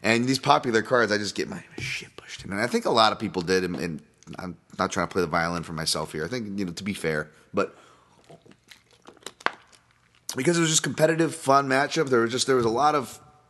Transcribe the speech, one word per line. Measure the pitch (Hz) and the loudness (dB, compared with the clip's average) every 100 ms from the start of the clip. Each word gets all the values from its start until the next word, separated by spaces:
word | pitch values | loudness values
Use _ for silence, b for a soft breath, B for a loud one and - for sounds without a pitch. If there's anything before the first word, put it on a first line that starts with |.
And | 107 117 123 | 2 2 2
these | 131 | 0
popular | 139 147 139 110 | 4 4 4 0
cards, | 104 123 110 | 2 2 2
I | 104 | 0
just | 101 - | -2 -6
get | - | -6
my | 175 - - | -8 -12 -12
shit | - - - - | -10 -10 -12 -20
pushed | - - | -18 -16
in. | - | -8
And | 98 | -4
I | 117 | -2
think | 233 | -2
a | - | 2
lot | 123 107 | 4 4
of | 104 | 4
people | 107 92 | -4 -4
did, | 85 92 | 2 2
and, | 90 80 | 2 -4
and | 85 73 - _ - - | -6 -8 -14 _ -18 -12
I'm | 92 85 _ - | -12 -12 _ -4
not | 95 | -4
trying | 98 85 | -2 -2
to | |
play | 98 | -2
the | 85 | 0
violin | 85 85 85 | 0 -2 -4
for | 82 | -8
myself | 80 80 82 78 | -6 -4 -4 -4
here. | 80 82 | -8 -6
I | |
think, | 123 104 98 | -6 -8 -6
you | 92 | -6
know, | |
to | 82 | -6
be | 95 | -8
fair, | 95 82 78 76 b b | -4 -4 -4 -6 b b
but | 98 - - b b b b _ - - _ _ - _ _ - - - _ - - _ - _ _ _ _ - 131 | -4 -4 -8 b b b b _ -20 -20 _ _ -20 _ _ -20 -20 -20 _ -6 -6 _ -20 _ _ _ _ -10 -2
because | 135 170 | 0 2
it | |
was | 160 | 2
just | 160 | 2
competitive, | 151 127 156 165 160 | 0 2 2 4 0
fun | - 131 139 139 | 0 4 4 6
matchup, | 131 143 165 139 | 0 2 0 2
there | 123 | 4
was | 117 | 4
just, | 123 - | 0 2
there | 131 | 2
was | 117 | 2
a | |
lot | 113 147 | 2 2
of | 151 117 - - _ _ | 2 -2 -14 -20 _ _